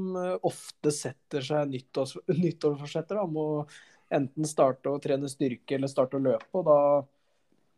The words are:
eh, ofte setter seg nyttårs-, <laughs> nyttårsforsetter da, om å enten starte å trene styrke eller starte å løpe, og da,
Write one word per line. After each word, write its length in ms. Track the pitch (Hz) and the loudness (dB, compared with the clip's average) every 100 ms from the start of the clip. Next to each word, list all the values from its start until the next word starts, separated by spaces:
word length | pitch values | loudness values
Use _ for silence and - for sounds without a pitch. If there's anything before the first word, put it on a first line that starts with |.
| 190 185 | -4 -4
eh, 220 | 180 180 180 | -4 -2 -2
ofte 460 | - - - 147 147 | -4 -12 -2 -2 -2
setter 480 | 127 - _ 147 | -6 -10 _ -6
seg 240 | 135 151 143 | -2 -2 -2
nyttårs-, 480 | 131 - - 135 165 - | -4 -6 -4 -4 -4 -2
<laughs> 140 | 160 175 | 0 0
nyttårsforsetter 720 | - 151 143 143 160 156 202 | 0 0 -2 -4 -6 -4 -4
da, 60 | 185 | -2
om 100 | 156 | -2
å 120 | 151 151 147 - - _ _ | -2 -2 -4 -12 -20 _ _
enten 360 | 147 135 - 151 | -2 0 -2 -2
starte 440 | - 139 127 - | 4 4 2 -4
å 80 | 143 | -4
trene 260 | 143 139 143 | -2 -2 -2
styrke 440 | - 135 117 - 135 | -2 -2 -2 -4 -4
eller 160 | 135 | -2
starte 260 | 135 127 139 | 0 0 2
å 40 | |
løpe, 380 | 135 113 - 190 | 2 0 -2 -2
og 40 | 156 | 4
da, 100 | 147 143 143 135 _ _ _ _ _ _ | 6 6 2 0 _ _ _ _ _ _